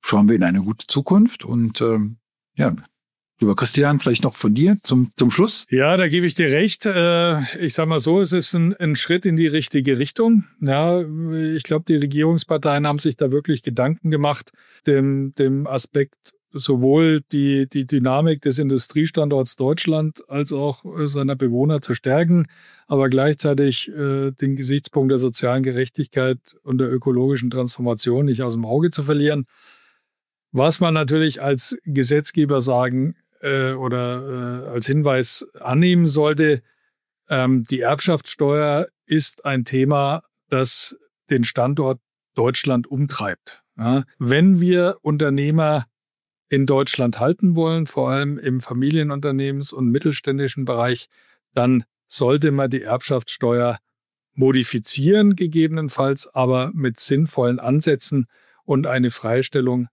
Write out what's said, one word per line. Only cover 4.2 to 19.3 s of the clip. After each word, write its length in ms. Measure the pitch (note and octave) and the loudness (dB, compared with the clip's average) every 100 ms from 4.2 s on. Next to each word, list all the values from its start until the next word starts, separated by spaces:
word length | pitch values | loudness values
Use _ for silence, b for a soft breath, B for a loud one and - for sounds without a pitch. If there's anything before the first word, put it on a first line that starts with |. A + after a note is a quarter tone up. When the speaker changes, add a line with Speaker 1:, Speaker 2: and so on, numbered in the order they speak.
Speaker 1:
noch 120 | C3+ - | 0 -2
von 180 | A2 | 0
dir 240 | G#2+ E3 G#3 | 4 4 2
zum, 280 | - B2+ B2+ - | 2 2 0 2
zum 140 | C#3 | 2
Schluss. 340 | - G#3 - - | 4 0 0 -2
Speaker 2:
Ja, 280 | B2+ C#3 F#3 | 0 2 2
da 100 | F3+ | 2
gebe 180 | D#3+ F3 | 2 0
ich 80 | |
dir 180 | - E3 | 0 0
recht. 340 | C#3+ G3+ - A3 | 2 0 -2 -2
Äh, 560 | F#3 E3+ E3+ E3+ D#3 C3 - | 0 2 2 2 0 -4 -4
ich 140 | E3+ | -4
sag 140 | - D#3+ | -2 0
mal 120 | D#3+ | 0
so, 220 | C3+ F3 | 2 2
es 100 | F#3 | 2
ist 220 | F3+ - | -2 -2
ein, 200 | F3 E3 G3+ | 0 0 0
ein 200 | E3 D3 | -2 -2
Schritt 300 | - F3 F#3 | -2 0 0
in 100 | D#3+ | 2
die 120 | D#3+ | 2
richtige 520 | D3+ C3+ C#3+ C3 C3 | 0 -2 -2 0 0
Richtung. 460 | C#3+ - A3+ A3+ - _ | -2 0 4 4 2 _
Ja, 400 | C#3+ C3+ D#3+ F3+ | -2 0 2 0
ich 640 | D#3+ D#3 E3 D#3+ D#3 D#3+ | -2 -6 -6 -4 -2 -4
glaub, 220 | - D#3 E3 | -2 -4 0
die 100 | D#3+ | 0
Regierungsparteien 920 | C#3+ C#3+ D#3 E3 - D#3 D3+ C#3+ D3 | 2 0 2 0 0 -2 0 0 0
haben 120 | D3 | 0
sich 160 | D#3 B2+ | -2 0
da 160 | C#3+ | 0
wirklich 320 | C#3 D3 C#3 | 0 0 -4
Gedanken 460 | - A#2+ B2+ E3 E3 | -2 -2 0 0 -2
gemacht, 420 | D3+ D3 D3 - b b b - | 0 0 -4 -10 b b b 0
dem, 480 | C#3 C3+ C#3 C#3 C#3 | 2 2 0 -4 0
dem 320 | C3+ C3+ D3 | 0 0 -2
Aspekt 680 | C3+ - D3 C#3 _ _ _ _ | -4 -4 -2 -4 _ _ _ _
sowohl 680 | D3+ C3 C3 C3 D3 E3 D#3 C#3+ | -10 -2 2 4 4 4 2 0
die, 360 | C#3+ C#3 C#3 C3+ | -2 0 0 0
die 180 | C#3+ C3 | -2 -2
Dynamik 560 | D3 B2+ C3 D#3+ D3+ | 0 2 2 2 0
des 180 | D3 C3 | -2 -2
Industriestandorts 960 | C#3+ C3+ - D3+ D#3+ - D3 | 0 -2 -2 -2 -2 0 0